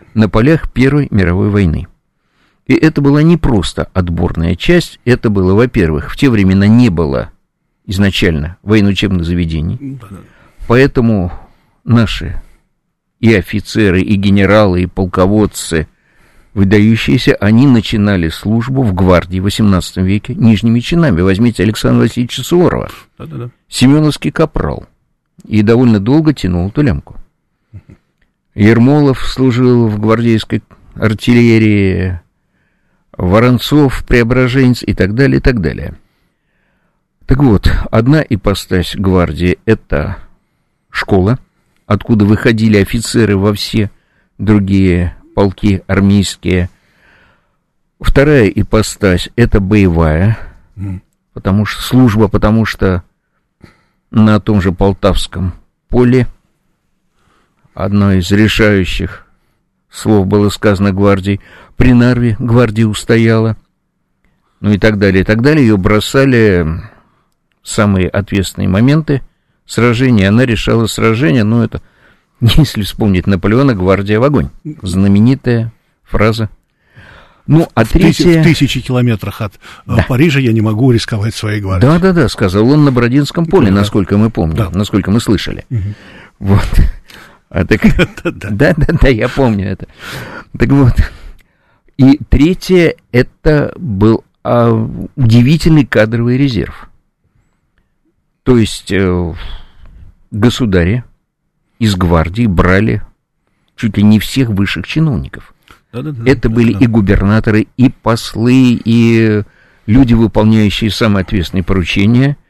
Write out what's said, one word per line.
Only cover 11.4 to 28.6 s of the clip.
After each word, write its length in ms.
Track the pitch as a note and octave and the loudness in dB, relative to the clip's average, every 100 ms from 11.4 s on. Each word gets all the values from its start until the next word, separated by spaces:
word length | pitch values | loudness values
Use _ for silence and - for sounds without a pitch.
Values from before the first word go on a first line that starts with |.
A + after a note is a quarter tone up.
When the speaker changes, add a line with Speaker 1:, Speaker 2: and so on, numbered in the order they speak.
| - _ _ _ | -18 _ _ _
Speaker 1:
наши 580 | - A#2 G#2 - - - - _ _ _ _ _ _ _ | 0 0 0 -4 -10 -12 -14 _ _ _ _ _ _ _
и 140 | A2+ | 0
офицеры, 680 | G#2+ - G#2 - A2 G#2 F2+ | 0 -2 -8 -6 -2 0 0
и 140 | F#2 G2 | 0 0
генералы, 680 | G2+ G2+ F#2+ G#2+ G#2 F2+ | 2 2 2 2 2 0
и 40 | F2+ | -4
полководцы 1000 | - F#2 F#2+ F#2 G#2+ G2+ - - D#2+ D2+ _ _ _ _ _ _ | -4 -4 0 0 2 0 -4 -6 -6 -6 _ _ _ _ _ _
выдающиеся, 840 | G2+ G2 G#2 G#2+ A2+ - C3 - - | -2 2 2 2 2 0 -2 0 -2
они 300 | G#2 A2+ C#3+ | 2 4 4
начинали 600 | A#2+ - A2+ G2+ F#2+ E2 | 2 0 -2 0 0 -2
службу 540 | - G#2 A2+ A#2+ C3+ | -6 -4 -4 -2 -4
в 100 | A#2+ | -2
гвардии 460 | F#2 F#2 F2 E2+ F#2 | 0 2 0 -2 -6
в 40 | |
восемнадцатом 600 | G2 - G#2+ F#2 - - F#2 | -4 0 0 0 -2 -4 -2
веке 300 | G#2+ - B2 | -4 -6 0
нижними 440 | A#2 G#2 A2+ A#2 | 2 2 0 -2
чинами. 400 | A#2+ E3+ D#3+ E2 | -2 0 0 2
Возьмите 420 | F#2 F#2+ A#2+ - | 0 2 0 0
Александра 400 | F#2+ G#2+ B2 B2 | -2 -2 0 2
Васильевича 400 | A#2 - B2 - | 0 -2 -6 -8
Суворова, 460 | B2 F3 D#3+ B1 - - - - | -2 0 2 -2 -8 -16 -20 -20
Speaker 2:
Да, 80 | D#3+ | -16
да, 120 | C#3 | -14
да. 120 | B2 - _ | -16 -18 _
Speaker 1:
семеновский 600 | - B2+ D3 D3+ - D3+ | 0 2 4 2 -2 -4
капрал, 540 | - D#3 - D2+ - - _ _ _ _ _ - | -4 -4 -4 -6 -8 -14 _ _ _ _ _ -2
и 160 | G#2+ | 0
довольно 380 | G#2+ A#2 B2+ G#2+ | 2 4 4 2
долго 340 | G2 D3 D#3 | 2 0 0
тянул 340 | C#3 F#2 F2 F#2 | -2 -2 -2 -4
эту 120 | C#3+ | -2
лямку. 340 | D3 D2 - - - _ _ _ _ - - - _ _ _ _ _ | -2 -2 -8 -18 -20 _ _ _ _ -20 -20 -20 _ _ _ _ _
Ермолов 720 | - | 0